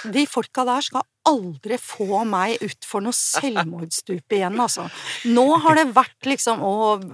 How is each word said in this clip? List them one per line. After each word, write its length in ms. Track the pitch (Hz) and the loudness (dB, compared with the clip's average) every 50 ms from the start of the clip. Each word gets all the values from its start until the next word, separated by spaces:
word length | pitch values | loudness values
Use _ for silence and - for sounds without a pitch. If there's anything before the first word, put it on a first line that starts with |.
| - 220 | -8 -2
De 140 | 190 277 294 | 0 0 0
folka 400 | - - 254 - - - 262 254 | 0 0 -4 -4 -4 -2 -2 0
der 160 | 247 247 277 | 0 0 0
skal 240 | - - - 254 - _ _ _ - | -2 -2 -2 -4 -4 _ _ _ 4
aldri 540 | 311 302 240 185 180 156 135 - 208 240 247 | 4 4 4 0 -6 -8 -8 -6 -6 -6 -6
få 460 | - - - - 208 190 202 190 226 220 | -6 -8 -6 -6 -2 0 0 0 0 0
meg 300 | 196 180 185 214 233 - | 0 0 0 0 -2 -2
ut 240 | 220 202 - - - | -4 -6 -8 -10 -10
for 160 | - - 202 | -6 -4 -4
noe 160 | 202 233 240 | -2 -2 -2
selvmordsstup 1120 | - - - - 147 - - 170 165 160 160 165 170 165 165 - - - - 185 165 - - | -2 -2 -2 -2 0 -2 -2 0 -2 -2 -2 -4 -10 -8 -8 -8 -8 -6 -6 -8 -6 -4 -2
igjen, 320 | 214 196 190 180 202 240 | 0 0 0 0 0 0
altså. 240 | 240 226 - 185 170 170 - - - - - - - | 0 0 -2 -4 -6 -10 -12 -12 -10 -10 -8 -4 0
Nå 220 | 240 233 240 254 285 320 330 | 4 6 6 6 6 6 6
har 140 | 302 330 311 | 6 6 6
det 100 | 311 320 262 214 | 6 4 2 0
vært 340 | - - - _ _ - 269 | -4 -6 -6 _ _ -4 -4
liksom, 320 | 277 233 - 233 226 196 | -2 -2 0 -2 -2 -2
å, 400 | 208 196 196 214 220 214 214 196 190 175 | -2 -2 0 2 2 2 2 0 -2 -10